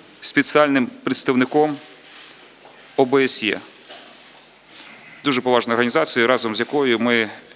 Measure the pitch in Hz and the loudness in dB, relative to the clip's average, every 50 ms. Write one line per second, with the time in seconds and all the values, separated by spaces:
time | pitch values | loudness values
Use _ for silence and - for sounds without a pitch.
0 | - - - - - - - 143 135 - - 147 151 143 139 135 123 117 - - | -20 -20 -20 -8 -6 -2 0 0 0 2 4 4 4 4 2 0 0 -2 -6 -10
1 | - 135 131 - - - 131 123 127 123 - 151 151 151 143 139 - - - - | -8 -4 -2 -2 0 0 0 0 0 0 2 0 0 0 -2 -8 -12 -20 -20 -20
2 | - - - - - - - - - - - - - - - - - - - - | -20 -20 -20 -20 -20 -20 -20 -20 -20 -20 -20 -20 -20 -20 -20 -20 -20 -6 0 0
3 | 139 123 135 139 135 123 - - 113 104 - - - - - - - - - - | 2 2 4 2 2 2 0 0 0 -2 -4 -4 -8 -16 -20 -20 -20 -20 -20 -20
4 | - - - - - - - - - - - - _ - - - - - - - | -20 -20 -20 -20 -20 -20 -20 -20 -20 -20 -20 -20 _ -20 -20 -20 -20 -20 -20 -20
5 | - - - - - 143 135 127 123 127 123 120 - 120 117 113 123 120 117 160 | -20 -20 -20 -6 -4 -2 -2 0 0 2 0 2 2 0 0 0 0 0 0 0
6 | 156 - - 123 117 120 131 117 117 113 107 101 120 - - 147 139 127 117 107 | 0 0 0 2 2 2 2 0 0 -4 -4 -4 -6 -4 -2 -2 0 0 0 0
7 | 113 120 120 117 110 104 - - - - - | 0 0 0 0 -2 -4 -8 -16 -20 -20 -20